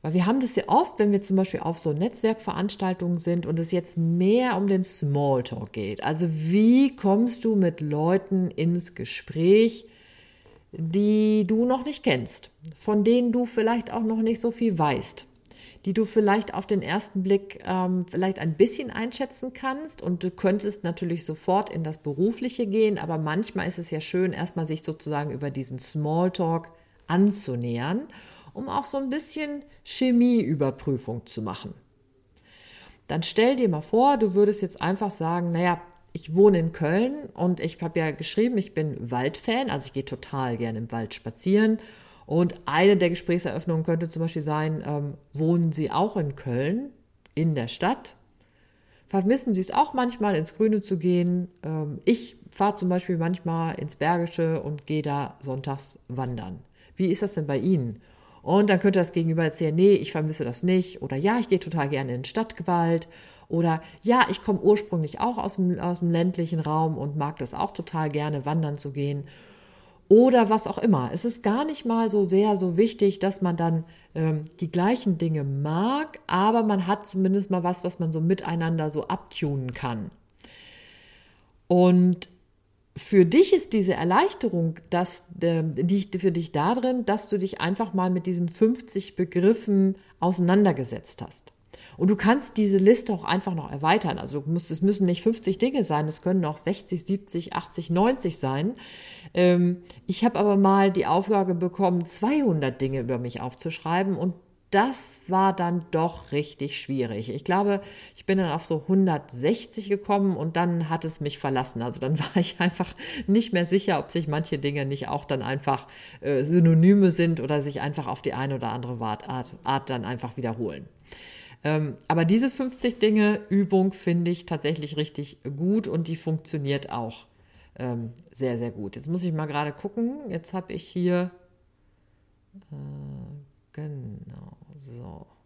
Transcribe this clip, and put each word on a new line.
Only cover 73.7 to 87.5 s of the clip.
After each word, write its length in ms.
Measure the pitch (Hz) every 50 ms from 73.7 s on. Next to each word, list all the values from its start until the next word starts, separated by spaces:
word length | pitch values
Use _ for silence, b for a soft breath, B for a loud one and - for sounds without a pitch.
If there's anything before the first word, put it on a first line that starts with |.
| 165 165 165 B B B B B B
ähm, 300 | 160 160 160 156 151 151 160 - -
die 100 | 175 160
gleichen 460 | - 175 175 202 247 247 247 208 180
Dinge 280 | 160 170 165 160 151 143
mag, 760 | 139 139 139 143 151 156 170 196 233 269 285 311 302 - - _
aber 360 | - - 185 190 214 226 233 220
man 240 | 214 208 190 180
hat 200 | 175 208 208 -
zumindest 440 | - - 190 190 185 190 202 190 196
mal 140 | 185 180 170
was, 200 | 175 180 - -
was 140 | 180 180 -
man 140 | 175 160 156
so 80 | 160
miteinander 720 | 160 170 190 185 - - 165 165 165 165 165 165 156 151
so 180 | 147 - - -
abtunen 640 | - - - - - - - 147 143 139 127 127 123
kann. 380 | - - 131 117 110 101 85 - _ _ _ _ B B B B B B B B B B B B B B B B B B B B B B B B B _ _
Und 600 | 180 180 180 180 180 180 180 180 180 175 - - _ _ _ _ _ _ _ _ _ _ _ _ _
für 280 | - - - - 196 180
dich 300 | 170 180 294 392 381 -
ist 180 | 349 - - -
diese 220 | 220 196 185 175
Erleichterung, 800 | - 156 175 185 233 339 403 - - - 226 - 170 165 165 160 - - -
dass, 340 | - 175 180 175 - - _ _ - - -
ähm, 300 | 170 165 165 160 160 147
die, 320 | - 170 175 190 202 190 - - 185
für 140 | 175 190 170
dich 200 | 170 170 160 -
da 220 | 151 147 180 240
drin, 320 | 247 240 254 254 254 226
dass 220 | - 196 208 - -
du 100 | 208 202
dich 220 | 180 190